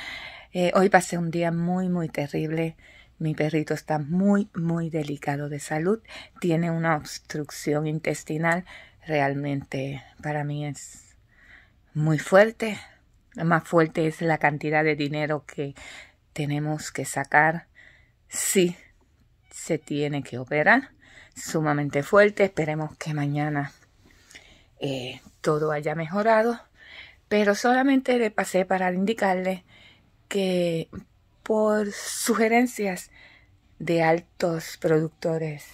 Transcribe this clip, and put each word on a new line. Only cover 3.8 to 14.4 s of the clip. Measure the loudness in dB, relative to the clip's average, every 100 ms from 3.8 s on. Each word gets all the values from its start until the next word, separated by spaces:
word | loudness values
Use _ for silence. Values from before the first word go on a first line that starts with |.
| -4 -4
muy, | -2 0 4 2 0
muy | -4 -2 -2 -2
delicado | -4 -4 -6 -4 -4 -4
de | -8
salud. | -6 -2 0 -2 -4 -20 -20 -4
Tiene | 0 2 0
una | -2 0
obstrucción | -2 -4 -14 -10 -10 -8 -8 -2 -2 0
intestinal. | -4 -4 -4 -4 -2 0 -2 -4 -16 -20 _ -2
Realmente | 0 0 0 -4 -6 -6 -8 -6 -8 -14 -12
para | -6 -4
mí | -4 -6 -6
es | -10 -14 -20 -20 _ _ _ -20 -20 _ _ _
muy | -2 0 0
fuerte. | 6 6 6 4 -6 -6 -12 _ _ _ _
Más | -4 2 2 2
fuerte | 2 4 2 -2
es | 0
la | 0
cantidad | 2